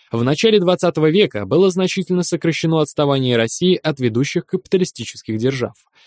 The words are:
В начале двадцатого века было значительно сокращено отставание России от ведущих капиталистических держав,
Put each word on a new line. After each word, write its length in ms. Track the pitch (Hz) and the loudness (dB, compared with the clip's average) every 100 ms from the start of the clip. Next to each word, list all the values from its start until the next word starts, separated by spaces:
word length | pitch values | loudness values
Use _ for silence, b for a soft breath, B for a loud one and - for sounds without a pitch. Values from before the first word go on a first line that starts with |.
| b | b
В 120 | 117 | -2
начале 340 | 120 151 226 214 | 0 2 2 4
двадцатого 500 | 180 180 175 156 156 | 2 0 0 0 2
века 380 | 180 185 104 98 | 2 0 -2 -2
было 240 | 156 190 | 2 2
значительно 540 | 180 185 190 180 180 | 2 -2 -2 -2 -2
сокращено 560 | 170 165 170 151 165 160 | -2 -2 -2 -2 0 0
отставание 560 | 151 - 143 139 127 120 | 0 0 0 2 2 2
России 400 | 113 - 180 180 | 0 0 0 0
от 240 | 156 143 | -2 -2
ведущих 440 | 123 113 143 175 | -2 0 -2 -4
капиталистических 920 | - 185 - 185 - - 113 110 - 110 | -4 -8 -2 -2 -2 -6 -12 -12 -8 -2
держав, 360 | 123 131 113 - _ b | -2 -2 -4 -8 _ b